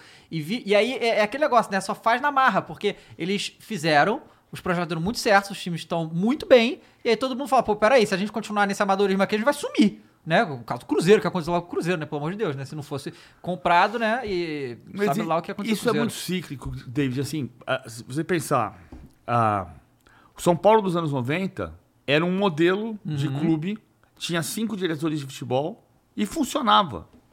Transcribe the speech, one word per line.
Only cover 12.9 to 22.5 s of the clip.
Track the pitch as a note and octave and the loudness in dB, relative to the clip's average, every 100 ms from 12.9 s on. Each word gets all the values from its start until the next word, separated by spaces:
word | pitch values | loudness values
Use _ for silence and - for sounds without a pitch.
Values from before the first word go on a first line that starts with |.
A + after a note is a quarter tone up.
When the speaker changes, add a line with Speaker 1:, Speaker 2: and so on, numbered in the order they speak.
| C#3 - - - _ | -10 -10 -16 -20 _
Speaker 1:
comprado, | - F3+ - F3 G3 A#3 | -10 -4 4 4 4 2
né? | A3+ A#3 | -2 -2
E | A3+ F#3 E3+ D3+ C3+ A2+ - | -2 -4 -4 -4 -6 -10 -14
Speaker 2:
Mas | - - | -4 0
Speaker 1:
sabe | C#3+ | 0
Speaker 2:
e-, | |
Speaker 1:
lá | - D#3+ | 0 -2
o | |
que | E3+ | -2
aconteceu | - G#3 | -8 -2
Speaker 2:
isso | G#3+ | 0
Speaker 1:
com | A#3+ | 0
o | |
Speaker 2:
é | D3+ | 0
Speaker 1:
Cruzeiro. | |
Speaker 2:
muito | C#3 | 0
cíclico, | - - F3+ D#3+ C3+ C#3 C3 C3+ | -4 -4 -4 -4 -12 -10 -12 -8
David. | B2 C#3 B2+ | -2 -2 -2
Assim, | B2+ D#3+ B2 - - | -4 -4 -6 -10 -6
ah, | B2+ - | -6 -6
se | A2+ | -16
você | A2+ C3 | -10 -8
pensar, | D#3+ F3+ - C3+ G#2+ - - - - _ - | -2 -4 0 -2 -2 -6 -20 -20 -20 _ -2
ah, | A#2+ A2 G#2 F2 - _ _ _ _ _ | 2 2 0 -4 -12 _ _ _ _ _
o | - | -4
São | - F3 | 0 4
Paulo | G3+ A3 | 6 4
dos | G3 E3+ | 4 -2
anos | D#3+ | -2
noventa | C#3 A#2+ D#3+ F#3+ - F2 D#2+ _ _ - | -2 -2 -2 -4 -6 -10 -10 _ _ 0
era | D3 | 2
um | F3 F#3 | 2 2
modelo | G3+ | 0